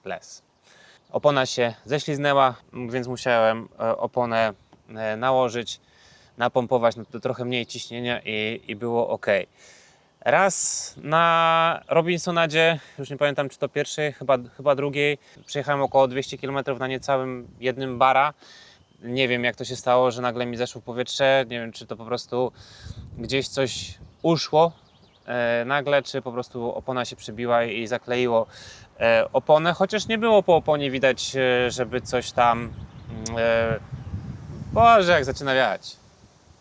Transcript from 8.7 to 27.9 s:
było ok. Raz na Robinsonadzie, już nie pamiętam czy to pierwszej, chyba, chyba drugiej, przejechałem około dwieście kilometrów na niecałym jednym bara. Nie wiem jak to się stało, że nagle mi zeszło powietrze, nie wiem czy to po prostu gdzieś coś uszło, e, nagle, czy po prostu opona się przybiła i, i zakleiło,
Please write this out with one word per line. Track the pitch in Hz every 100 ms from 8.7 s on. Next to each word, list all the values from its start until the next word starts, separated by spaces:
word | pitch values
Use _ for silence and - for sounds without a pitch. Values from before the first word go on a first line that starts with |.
| 104
było | 117 120 117
ok. | 113 - 101 - _ - - _ _ _ _
Raz | - 156 196 - - - - -
na | 143 160 170 165 165 165 165 156 -
Robinsonadzie, | 151 165 175 175 170 165 160 165 165 - -
już | 135
nie | 139
pamiętam | 143 139 139
czy | -
to | -
pierwszej, | 147 147 - 151
chyba, | - 135 127 123 -
chyba | 139 139
drugiej, | 143 139 147 143 _ - -
przejechałem | 147 139 143
około | 131 135 131
dwieście | 127 - 135
kilometrów | 135 139 135 123
na | 131
niecałym | 131 - 135 131 127 120 -
jednym | 127 123 131 120
bara. | 131 131 147 - - - - _ _ _
Nie | 120 127 123
wiem | 123
jak | 120 110
to | 123
się | 123
stało, | - 123 127
że | 120
nagle | 123 117 120
mi | 117
zeszło | 123 123
powietrze, | - 120 123 - 135 135 117
nie | 120
wiem | 113
czy | - 117
to | 110
po | 113
prostu | 120 - 123 123 - - - - - - -
gdzieś | 113 135 123
coś | - 127 - - - - _
uszło, | 160 165 - 151 170 - _ _ _ _ -
e, | 123 120 117 120
nagle, | 143 139 143
czy | 127 135
po | 127
prostu | 120 120 123 117 -
opona | 123 127 117
się | 120
przybiła | - 110 120 120
i, | 117 107
i |
zakleiło, | 110